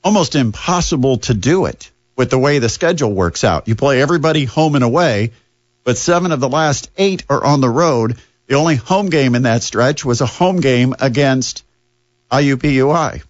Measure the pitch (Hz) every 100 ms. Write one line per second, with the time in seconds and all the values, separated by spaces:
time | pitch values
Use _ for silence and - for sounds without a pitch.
0 | 185 208 160 147 117 104 - 180 160 151
1 | 131 127 - 113 117 185 107 - - _
2 | _ - 123 131 139 147 117 - 135 175
3 | 123 98 87 - 113 78 - 110 139 127
4 | 139 170 156 156 131 156 160 143 123 143
5 | 170 104 113 - _ _ _ _ - 127
6 | - 175 180 147 131 147 156 139 - -
7 | 196 190 - 143 - 143 127 123 170 123
8 | 113 120 _ _ _ 139 165 139 - 190
9 | 196 160 135 120 131 113 - 117 123 151
10 | 131 117 135 - 180 185 135 123 123 -
11 | 131 120 139 131 123 - _ _ _ _
12 | _ _ _ 131 143 131 147 131 135 165
13 | 147 71